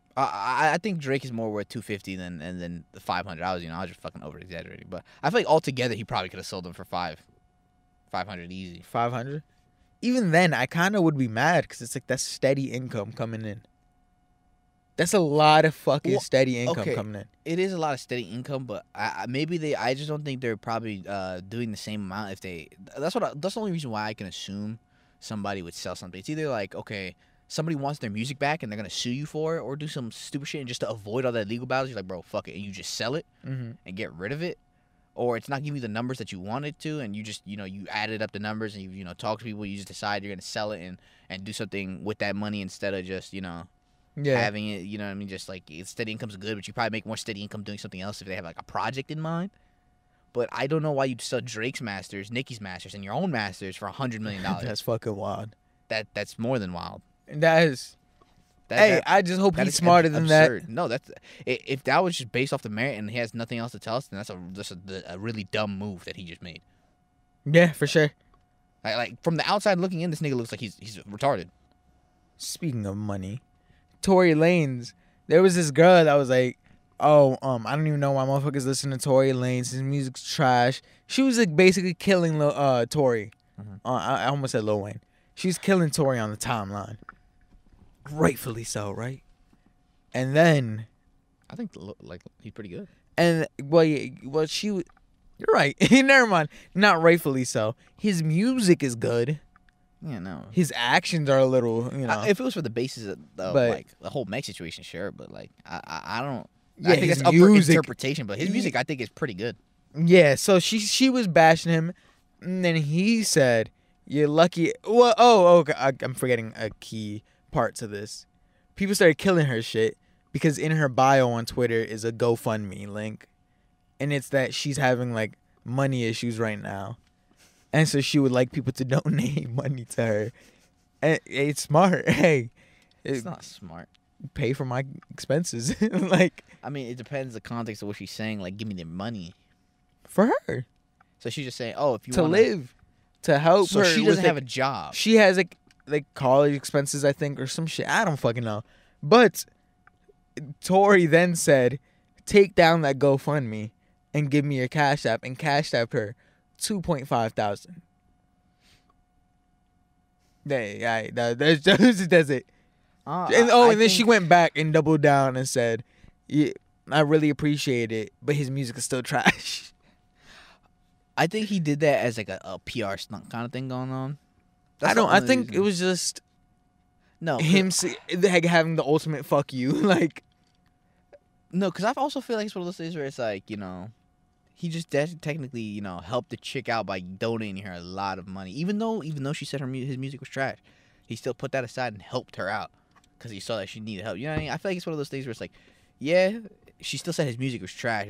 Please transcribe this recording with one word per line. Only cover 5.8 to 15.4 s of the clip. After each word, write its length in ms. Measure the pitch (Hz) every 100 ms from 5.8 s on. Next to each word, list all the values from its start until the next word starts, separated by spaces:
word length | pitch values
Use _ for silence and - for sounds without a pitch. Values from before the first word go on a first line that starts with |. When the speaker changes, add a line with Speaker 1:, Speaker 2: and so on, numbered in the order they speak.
| 123
Speaker 1:
he 100 | 104
probably 260 | 104 113 92
could 80 | 95
have 80 | -
sold 180 | 98
them 80 | 90
for 140 | 82 90
five, 360 | 87 87 78 _ _ _ _ _ _ _ _ _
five 160 | 95 92
hundred 240 | 92 85
easy. 300 | 92 92 85
Speaker 2:
Five 300 | - 117 120
hundred? 300 | 123 131 151 - _ _ _ _ _
Even 300 | 226 254 190
then, 240 | 165 180
I 100 | 123
kinda 380 | 131 165 185 214
would 160 | 165 143
be 100 | 123
mad 400 | 113 147 170 -
'cause 140 | -
it's 120 | 120
like, 120 | 135 -
that's 160 | 127
steady 500 | - - 135 139 131
income 400 | 120 127 117 104
coming 320 | - 117 113
in. 160 | 110 110 - _ _ _ _ _ _ _ _ _ _ _ _ -
That's 160 | 170
a 60 | 214
lot 460 | 156 151